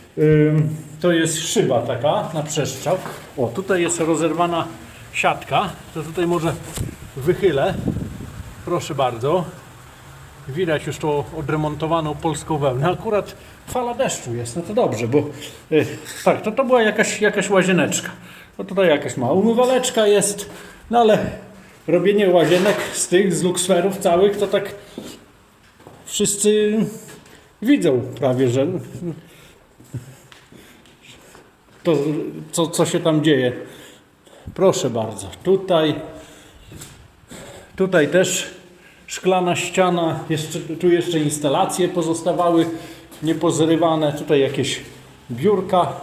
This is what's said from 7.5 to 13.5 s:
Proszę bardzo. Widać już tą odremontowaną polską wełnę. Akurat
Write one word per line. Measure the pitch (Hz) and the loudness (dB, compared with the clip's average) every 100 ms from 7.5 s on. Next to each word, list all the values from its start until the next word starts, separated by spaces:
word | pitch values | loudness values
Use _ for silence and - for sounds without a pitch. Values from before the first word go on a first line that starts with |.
| 139 175 - - - - - - - - - - | 2 0 -2 -4 -4 -6 -10 -14 -14 -16 -12 -4
Proszę | 175 - 139 | -4 -4 -2
bardzo. | 127 117 135 180 165 - - - - - - - - - - | -2 -2 0 0 -2 -10 -20 -20 -20 -20 -20 -20 -20 -20 -10
Widać | 139 175 147 156 | -4 -2 -2 -4
już | - | -6
tą | 156 147 - 160 | -2 -2 -4 -8
odremontowaną | 139 156 151 151 156 165 151 147 | -4 -2 -2 -4 -2 -2 -2 -4
polską | 165 151 - 151 | -4 -4 -4 -2
wełnę. | 139 127 165 | 0 0 0
Akurat | 175 220 208 - - - | -2 -2 -2 -4 -12 -20